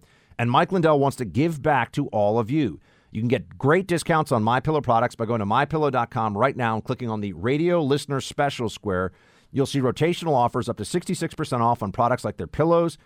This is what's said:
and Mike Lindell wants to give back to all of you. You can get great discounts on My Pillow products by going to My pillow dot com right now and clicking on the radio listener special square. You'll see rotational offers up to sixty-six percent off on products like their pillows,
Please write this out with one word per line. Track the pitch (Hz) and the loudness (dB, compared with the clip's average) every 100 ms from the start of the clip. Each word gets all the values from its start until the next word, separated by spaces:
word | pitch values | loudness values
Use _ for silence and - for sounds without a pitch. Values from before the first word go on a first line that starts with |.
| - _ _ - | -10 _ _ -4
and | 120 | 2
Mike | 135 175 | 2 2
Lindell | 185 160 147 | 2 4 4
wants | 139 - | 2 -2
to | |
give | 117 82 165 151 | -4 0 0 0
back | 139 135 117 | 0 0 0
to | - 139 | -4 -2
all | 110 104 113 | 0 2 2
of | 107 | 0
you. | 156 131 - _ _ _ | 0 0 -4 _ _ _
You | 107 | -4
can | 120 | 0
get | 120 - - | 0 -2 -2
great | 135 180 196 | 2 2 2
discounts | 170 - 170 262 | -2 2 0 2
on | 120 | 0
My | 107 127 | 2 2
Pillow | 160 151 | 0 0
products | 131 113 120 - | 2 2 2 -2
by | 110 | -4
going | 117 | -2
to | 101 | 0
My | 117 | 0
pillow | 147 160 147 | 0 0 0
dot | 127 117 | 0 -2
com | 127 110 101 | -2 -2 2
right | 131 - | 0 2
now | 117 | -2
and | 110 | -2
clicking | - 123 120 | -4 -6 -4
on | 107 | -6
the | 104 | -6
radio | 80 107 147 170 175 | -4 -2 0 2 2
listener | 139 147 - 139 | 2 0 0 -6
special | - - 143 - 113 | -4 -2 -2 -2 -6
square. | - 104 90 92 - _ _ _ | -4 -4 -2 -2 -6 _ _ _
You'll | 127 131 | -2 0
see | 143 | 0
rotational | 127 - 156 175 165 | 0 2 0 0 0
offers | 139 120 127 117 | 2 2 0 -4
up | 110 | -6
to | |
sixty-six | 101 180 - 180 160 | -4 -4 -4 -4 -6
percent | - 151 123 | -6 -4 0
off | 117 120 | 2 0
on | 101 | -2
products | 92 120 123 | 0 0 0
like | 107 - | -2 -6
their | 87 | -6
pillows, | - 160 170 170 - | 0 2 4 2 -4